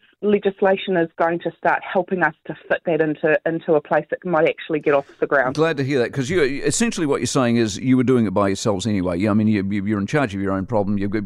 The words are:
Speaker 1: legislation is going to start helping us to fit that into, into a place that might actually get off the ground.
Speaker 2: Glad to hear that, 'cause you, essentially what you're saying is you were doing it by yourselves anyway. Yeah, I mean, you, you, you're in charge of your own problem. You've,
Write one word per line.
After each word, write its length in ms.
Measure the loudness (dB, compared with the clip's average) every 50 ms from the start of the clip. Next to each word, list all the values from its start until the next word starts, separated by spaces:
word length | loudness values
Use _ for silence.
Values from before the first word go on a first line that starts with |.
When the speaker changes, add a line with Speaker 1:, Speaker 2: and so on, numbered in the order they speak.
| _ _ _ -4
Speaker 1:
legislation 760 | 0 2 2 2 2 0 -2 2 2 2 2 2 0 -2 0 0
is 100 | 0 0 _
going 220 | -2 -2 0 0 -2
to 120 | -4 -6 -6
start 240 | _ -2 0 0 0 -2
helping 400 | -4 -2 -2 -2 -2 -2 0 0
us 120 | 0 -2 _ -12 -14
to 60 | -14 -10 -6 -4
fit 140 | -4 -2 -2
that 160 | 0 0 2
into, 400 | 2 0 0 -2 0 2 2 2 0
into 260 | -2 -4 -2 0 0 0
a 80 | 0
place 240 | 0 0 -2 -2 -2 -2
that 120 | -6 -8 -4
might 200 | -2 0 2 2
actually 340 | 2 0 -2 -6 -6 -4 -2
get 120 | 0 2 0
off 140 | 0 0 -2 -6 -6
the 80 | -4
ground. 280 | 0 0 0 0 0 0
Speaker 2:
Glad 240 | 0 0 0 0 -2
to 40 | -2
hear 180 | -2 0 0
that, 120 | 0 0 -2
'cause 160 | -4 -4 -2
you, 140 | 0 2 2
essentially 640 | 0 0 -2 -2 -2 0 0 0 -2 -2 -2 -2
what 140 | -2 0 0
you're 60 | -2
saying 300 | -2 0 0 2 2 2
is 220 | 2 2 0 -2 -2
you 180 | 0 2 4
were 80 | 4 4
doing 220 | 4 4 2 2
it 80 | 2 2
by 140 | 0 0 0
yourselves 380 | 0 -2 -2 -2 -2 -2 -2
anyway. 320 | -2 -2 -2 -2 -2 -2 0
Yeah, 120 | 0 2
I 40 | 2
mean, 140 | 2 2 2
you, 180 | 2 0 0 -2
you, 160 | -4 -4 -2
you're 120 | -2 -2 -2
in 60 | -2
charge 280 | -2 -2 -2 -2 -2 -4
of 80 | -4 -4
your 100 | -2 -2
own 140 | -2 -4
problem. 320 | -2 -2 -2 0 0 -2 -2
You've, 160 | -2 -2 -4 -4 -4